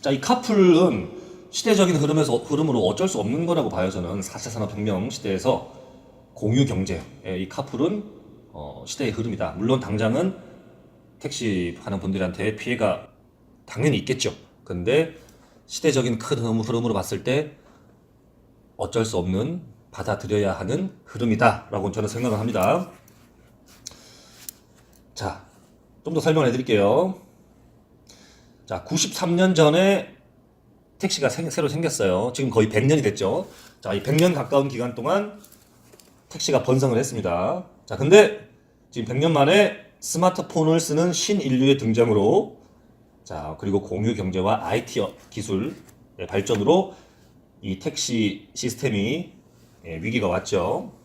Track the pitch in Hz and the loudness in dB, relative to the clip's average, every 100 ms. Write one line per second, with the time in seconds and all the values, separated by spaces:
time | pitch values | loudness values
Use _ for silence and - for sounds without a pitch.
0 | - 135 - 247 - 208 185 160 180 107 | 0 -2 0 0 2 6 8 8 6 2
1 | 87 - - - - - - 202 185 160 | -6 -12 -18 -20 -12 -4 2 4 4 4
2 | 147 151 139 127 - 139 156 123 92 - | 2 2 2 0 0 0 2 2 0 0
3 | 185 113 101 143 170 165 - - 92 90 | -2 -2 -2 -2 0 0 0 -2 -2 -4
4 | 87 101 92 - - 113 104 101 107 92 | -6 -6 -8 -10 -10 -6 -6 -4 -2 -2
5 | 113 - 104 95 - - - - - - | -4 -6 -4 -2 0 -2 -4 -20 -20 -20
6 | - - - - 107 123 139 92 95 85 | -20 -20 -20 -6 0 2 2 0 -4 -6
7 | - - 92 92 95 - - 120 160 208 | -10 -16 -10 -8 -8 -8 -8 -2 -2 -2
8 | 202 - - - - - 73 73 - - | -8 -18 -20 -20 -20 -16 -16 -14 -14 -6
9 | 123 107 113 98 107 87 110 131 123 104 | -4 -4 -6 -4 -6 -4 0 0 0 -2
10 | 110 127 185 - - - - - - _ | 0 0 0 -4 -16 -20 -20 -20 -20 _
11 | - _ 143 - 117 92 87 85 - 95 | -20 _ -10 -4 -2 -2 -2 -6 -8 -6
12 | 95 95 90 90 107 107 - 120 107 87 | -4 -2 -4 -2 -4 -4 -6 -2 -2 -2
13 | - _ _ _ _ _ - - 147 113 | -8 _ _ _ _ _ -14 -2 0 0
14 | - - - - - _ - 90 90 139 | -2 -2 -4 -6 -20 _ -10 -4 0 2
15 | 165 - - - - _ _ - 165 131 | 0 -6 -20 -20 -20 _ _ -2 0 2
16 | 123 110 - 135 117 113 110 117 117 107 | 0 -2 -4 -2 0 0 0 -2 0 -2
17 | - 104 - 139 151 - _ - - _ | -2 -4 0 0 -2 -10 _ -20 -20 _
18 | _ _ _ _ _ _ _ - 90 117 | _ _ _ _ _ _ _ -10 -4 -2
19 | 110 95 87 92 131 175 - - _ - | -2 -2 -2 -2 -2 -6 -10 -20 _ -10
20 | 95 101 98 104 101 87 92 151 190 - | -4 -4 -2 0 0 -2 -4 -4 -4 -8
21 | - 110 120 110 123 104 - 104 98 104 | -16 -4 0 2 2 0 -6 -4 -4 -4
22 | 104 113 120 107 117 110 - 165 185 - | -6 -4 -2 -2 -2 0 2 2 -2 -14
23 | _ _ - _ _ _ _ - - - | _ _ -20 _ _ _ _ -20 -20 -20
24 | - - - - - - _ _ _ _ | -20 -20 -20 -20 -20 -20 _ _ _ _
25 | _ - 101 - - _ _ _ _ _ | _ -10 -8 -8 -18 _ _ _ _ _
26 | - 160 165 156 131 127 127 104 98 131 | -4 -2 2 4 2 0 0 2 4 4
27 | 190 185 - _ _ _ _ _ _ _ | 2 -2 -14 _ _ _ _ _ _ _
28 | _ - - _ _ _ - 92 - 165 | _ -20 -20 _ _ _ -8 -8 -4 -4
29 | 190 - 175 175 185 175 151 165 190 196 | -2 -2 0 4 4 6 6 6 4 2
30 | - - _ _ _ _ _ _ _ _ | -2 -18 _ _ _ _ _ _ _ _
31 | 190 - 151 - 165 143 147 147 170 - | -4 0 0 0 -6 -2 -2 0 -2 0
32 | 101 90 117 123 135 110 107 110 127 151 | 0 2 -2 -2 0 2 2 2 4 4
33 | 117 98 98 135 190 - - _ - 101 | 2 0 -2 -2 -6 -14 -20 _ -6 -4
34 | 123 156 180 170 - 143 139 117 120 113 | 0 4 4 2 0 0 0 -2 -6 -4
35 | 123 196 208 - - - _ _ _ - | -2 -2 -2 -10 -20 -20 _ _ _ -20
36 | - _ _ 147 - 139 - 131 135 117 | -20 _ _ -8 0 0 2 2 4 2
37 | 135 110 98 87 92 180 - - - 113 | -2 -4 -2 -2 -2 -4 -8 -20 -12 -4
38 | 143 202 208 - - _ _ _ _ - | 8 8 8 2 -14 _ _ _ _ -10
39 | 110 127 160 151 143 196 202 - - _ | -6 0 2 4 6 6 4 0 -18 _
40 | - 165 180 180 - 165 156 165 160 156 | -8 2 2 2 -4 0 4 2 2 0
41 | 180 170 - 202 135 127 135 135 117 110 | 2 0 0 0 2 4 4 4 2 2
42 | 113 104 101 - - - - _ _ _ | 4 4 4 4 2 -8 -20 _ _ _
43 | _ _ - 82 80 80 101 98 - 101 | _ _ -14 -10 -10 -8 -2 -2 -2 -4
44 | 107 110 95 92 95 - - 113 - 123 | -2 -2 -4 -2 0 0 -2 -4 -4 -6
45 | 98 - - - 98 95 107 - - - | -6 -8 -14 -12 -4 -4 -4 -8 -20 -20
46 | - - 87 98 98 110 101 180 190 - | -20 -14 -6 -4 -2 0 4 4 2 -8
47 | - _ _ _ _ _ 104 95 156 - | -20 _ _ _ _ _ -10 -6 -6 -6
48 | - 117 104 98 - - 123 - 139 104 | -4 0 0 -2 -14 -8 -6 -4 -4 -2
49 | 104 156 185 - _ _ _ _ - 80 | -2 -2 -6 -16 _ _ _ _ -14 -8
50 | 98 117 101 92 - 98 85 82 - - | -4 -2 0 -2 -2 -2 0 -2 -6 -16